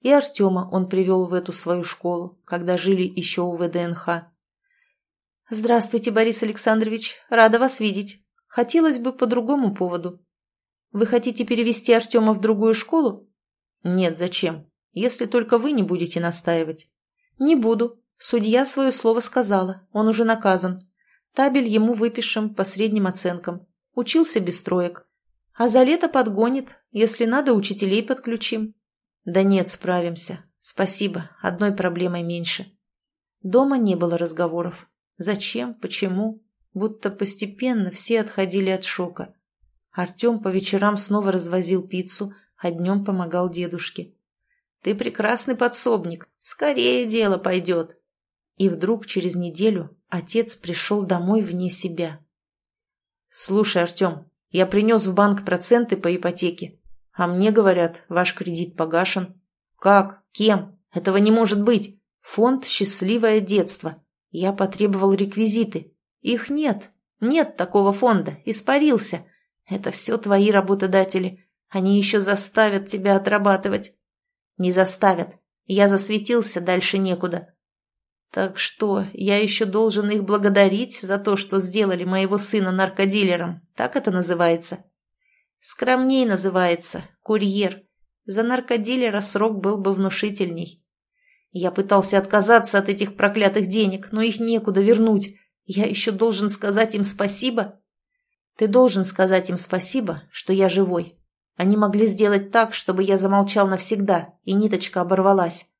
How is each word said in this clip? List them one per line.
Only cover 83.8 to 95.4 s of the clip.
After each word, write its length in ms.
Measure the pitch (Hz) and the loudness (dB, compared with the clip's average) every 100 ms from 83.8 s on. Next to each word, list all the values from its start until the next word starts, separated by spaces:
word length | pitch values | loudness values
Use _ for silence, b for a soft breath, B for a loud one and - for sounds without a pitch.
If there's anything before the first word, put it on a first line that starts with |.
| - 277 | -4 -2
это 160 | 247 | -2
называется?" 720 | 185 180 175 170 170 - 185 _ _ _ _ _ _ _ _ | -2 -2 2 2 2 -2 -6 _ _ _ _ _ _ _ _
"Скромней 680 | - - 247 254 262 269 247 | -6 -2 0 2 2 2 2
называется. 800 | 190 190 185 180 170 - - - _ | 0 0 0 0 0 -2 -4 -8 _
Курьер. 640 | - 214 202 196 190 - _ _ _ _ - | -2 0 0 0 -2 -4 _ _ _ _ -6
За 180 | 196 | -4
наркодилера 800 | 226 254 247 240 214 254 240 208 | -2 -2 -2 -4 -2 -2 0 -2
срок 380 | 202 202 220 208 | -2 0 0 0
был 180 | 190 208 | -2 0
бы 160 | 190 | -2
внушительней". 920 | 190 196 190 214 202 175 170 170 - _ _ _ _ _ _ _ | 0 -2 -2 -4 -2 -4 -4 -10 -16 _ _ _ _ _ _ _
"Я 200 | 180 180 | -6 -4
пытался 460 | 185 196 202 190 196 | -2 2 4 4 2
отказаться 600 | 196 208 196 233 226 202 | 2 2 6 6 6 2
от 120 | 196 | 0
этих 260 | 196 202 - | -4 -6 0
проклятых 520 | 202 214 202 214 185 | 0 2 2 2 -2
денег, 440 | 214 202 190 - | 0 0 -2 -8
но 100 | 214 | -4
их 180 | 226 214 | -4 -2
некуда 420 | 226 226 220 190 | -2 -2 0 2
вернуть. 540 | 196 220 226 202 196 B | 4 6 4 2 -2 B